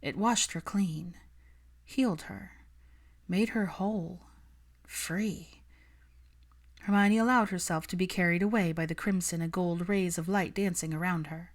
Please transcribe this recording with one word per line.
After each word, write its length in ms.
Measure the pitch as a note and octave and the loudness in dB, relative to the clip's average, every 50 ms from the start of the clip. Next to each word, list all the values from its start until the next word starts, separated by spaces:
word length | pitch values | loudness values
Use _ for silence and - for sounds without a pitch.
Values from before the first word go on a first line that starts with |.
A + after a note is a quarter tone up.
It 160 | - - - | -6 -6 -4
washed 340 | - G3+ A3+ A#3+ - - - | 0 2 2 4 2 2 0
her 100 | - E3 | -2 -6
clean, 540 | - - - G3+ G3+ F3+ D#3 D#3 F3+ F3+ F3 - - - - - - - - - - - - - _ | -8 -4 0 0 0 0 -2 -4 -8 -10 -12 -16 -20 -20 -20 -20 -20 -20 -20 -20 -20 -20 -20 -20 _
healed 400 | - - - C4 B3 F#3 D#3 - | -10 -2 0 2 2 2 -2 -4
her, 280 | - - G2 - F#3+ - - - - - - - - - - - - - - - | -10 -12 -12 -14 -16 -18 -20 -20 -20 -20 -20 -20 -20 -20 -20 -20 -20 -20 -20 -8
made 220 | - F3 F#3 A3 A3+ | -2 2 2 2 2
her 160 | - A3+ G#3 | 2 0 -2
whole, 560 | F#3 - - F#3+ G3 A3 G#3 E3+ E3 F3+ F3+ - - - - - - - - - - - _ - | -2 -2 -2 -2 -2 -2 -2 -4 -6 -8 -12 -16 -20 -20 -20 -20 -20 -20 -20 -20 -20 -20 _ -20
free. 760 | - - - - - D#3+ F#3 G#3+ A3 F3+ - F3 - - - - - - - - - - - - - _ - - - _ - - - - - - - - - | -14 -10 -8 -6 -4 -2 -2 0 -2 -2 -4 -8 -16 -20 -20 -20 -20 -20 -20 -20 -20 -20 -20 -20 -20 _ -20 -20 -20 _ -20 -20 -20 -20 -20 -20 -20 -20 -14
Hermione 360 | - - G3+ G3+ G3+ G3+ G#3 | -2 2 4 6 6 6 6
allowed 320 | A3 A3+ A#3 B3+ B3 A3 G3+ | 4 4 6 6 4 4 4
herself 380 | G3 F3+ E3+ - F3 D#3+ D#3+ | 0 -4 -2 -2 -2 -2 -2
to 80 | - - | -4 -2
be 100 | F3 F#3 | -2 -2
carried 380 | F#3 - - F#3 F3 E3+ F3 F#3 | 0 2 2 2 4 4 4 2
away 280 | G#3 G#3 A#3 G3 E3+ | 2 2 2 2 2
by 140 | D#3+ D#3+ E3 | 0 0 -2
the 80 | D#3+ E3 | -4 -4
crimson 480 | - - - G3 F#3+ F3 - - E3+ | -4 -2 0 0 0 0 -2 -2 -2
and 100 | E3 E3 | -2 -2
gold 380 | E3 F#3 F3+ F3 E3+ F3 F3 F3 | 0 0 0 0 0 -2 0 0
rays 280 | G3+ G3 F#3+ F3+ E3+ | 0 2 2 0 0
of 100 | - D#3+ | -2 -2
light 260 | E3 F#3+ G3+ F#3 - - | 0 0 0 0 -2 -2
dancing 400 | - G3 G3+ F3 - - D#3+ D#3+ | 0 0 0 0 -2 -4 -4 -4
around 340 | D#3 E3 F3+ F3+ E3+ D#3 | -2 -2 0 -2 -2 -2
her. 240 | D3 D#3+ D#3+ E3+ - - | -6 -8 -12 -12 -16 -18